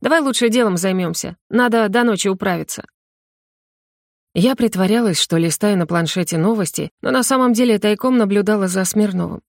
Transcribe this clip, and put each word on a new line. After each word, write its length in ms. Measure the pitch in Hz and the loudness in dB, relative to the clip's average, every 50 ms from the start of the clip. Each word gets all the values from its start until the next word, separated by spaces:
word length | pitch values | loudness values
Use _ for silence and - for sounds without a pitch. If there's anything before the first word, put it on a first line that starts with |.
Давай 180 | - 247 311 330 | -2 0 2 2
лучше 300 | 294 269 240 - 240 233 | 2 0 0 0 0 0
делом 260 | 220 247 240 214 185 | 2 2 2 2 0
займемся. 600 | 170 175 190 185 190 180 170 170 - - - 175 - _ _ | 0 -2 -2 -2 -2 -2 -4 -4 -6 -8 -10 -12 -16 _ _
Надо 380 | - 233 247 247 220 233 220 | 0 0 2 2 2 2 0
до 160 | 208 190 240 240 | 2 0 0 0
ночи 240 | 240 208 180 - | 0 0 0 -2
управиться. 560 | 202 190 185 - 196 180 165 156 - - - - - _ _ _ _ _ _ _ _ _ _ _ _ _ _ _ _ _ _ _ _ _ _ _ _ _ _ _ _ - | -2 -2 -2 -4 -4 -4 -4 -6 -8 -12 -14 -14 -18 _ _ _ _ _ _ _ _ _ _ _ _ _ _ _ _ _ _ _ _ _ _ _ _ _ _ _ _ -2
Я 240 | 170 180 254 269 | 0 2 2 2
притворялась, 640 | - 240 220 - 185 190 185 214 240 240 208 170 - | 2 0 0 0 0 0 2 2 2 2 0 0 -2
что 160 | - - 170 | -2 0 0
листаю 400 | 165 170 170 151 - - 208 202 | 0 0 0 -2 0 0 0 0
на 100 | 185 170 | 0 0
планшете 500 | 156 175 170 165 156 - 190 175 - 170 | 0 0 -2 -2 -2 -2 -4 -4 -2 -2
новости, 540 | 160 160 208 226 214 190 - - - 147 - - _ | 0 0 0 0 0 -2 -4 -4 -6 -8 -8 -10 _
но 100 | - - | -4 -2
на 120 | 254 262 240 | 0 0 0
самом 300 | - 277 262 254 247 233 | 0 2 2 2 2 2
деле 260 | 220 254 240 214 202 | 2 4 2 2 2
тайком 380 | - 208 208 202 - 254 254 | 2 0 0 0 0 0 2
наблюдала 500 | 247 220 196 202 202 202 196 214 208 190 | 2 2 2 2 0 2 2 0 0 0
за 160 | 185 180 190 190 | -2 -2 -2 -2
Смирновым. 560 | 180 - 214 214 208 185 180 170 - - - - _ | 0 0 0 0 0 0 -4 -4 -4 -6 -10 -14 _